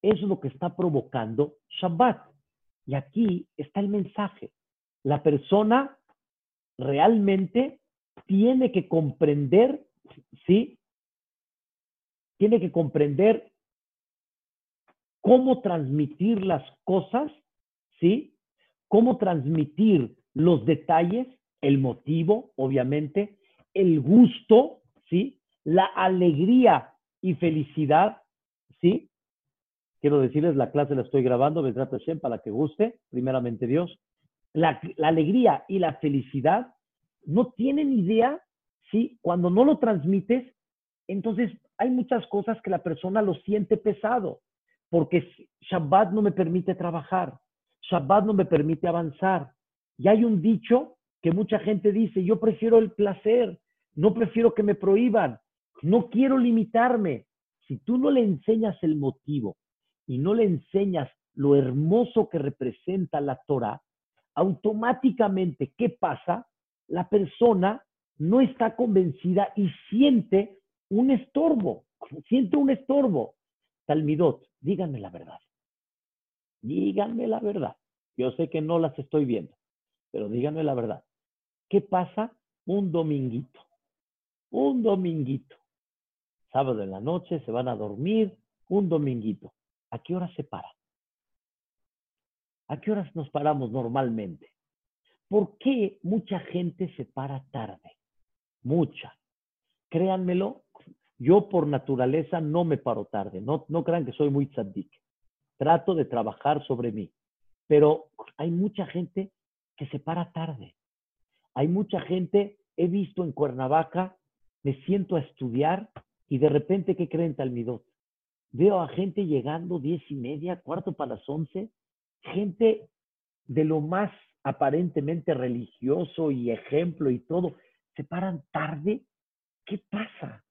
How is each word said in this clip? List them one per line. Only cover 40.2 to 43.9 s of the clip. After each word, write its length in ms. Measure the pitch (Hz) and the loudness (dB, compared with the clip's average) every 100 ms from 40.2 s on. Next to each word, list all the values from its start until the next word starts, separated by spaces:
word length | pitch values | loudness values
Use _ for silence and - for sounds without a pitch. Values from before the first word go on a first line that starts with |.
| 196 247 254 _ _ _ _ _ - | 0 -2 -2 _ _ _ _ _ -10
entonces 460 | 196 226 196 220 - _ - | -6 -4 -4 -4 -6 _ -4
hay 120 | 247 | -2
muchas 360 | 254 - 240 - | -2 0 -4 -2
cosas 320 | 202 202 220 | -4 -4 -6
que 80 | - | -4
la 100 | 190 | -4
persona 400 | 175 151 185 208 | -4 -6 -4 0
lo 140 | 208 170 | 0 -2
siente 400 | - 208 202 220 | -2 -4 0 0
pesado, 600 | 220 | 0